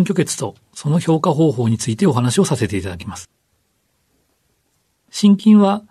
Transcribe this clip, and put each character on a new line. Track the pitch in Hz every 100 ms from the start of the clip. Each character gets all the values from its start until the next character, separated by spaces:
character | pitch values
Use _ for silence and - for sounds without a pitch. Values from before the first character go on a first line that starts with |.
虚 | 180
血 | 165 147 -
と | 113 - _
そ | - 147
の | 160
評 | - 160
価 | 180
方 | 147 160
法 | 123 117
に | 113
つ | -
い | 110
て | 196
お |
話 | 120 123 196
を |
さ | 190
せ | 135 101
て | 98
い |
た | 95
だ | 87
き | 95
ま | 87
す。 | - _ _ _ _ _ _ _ _ _ _ _ _ _ _ _ _ _ _
心 | - 208 196
筋 | 214 208
は | 196 208 -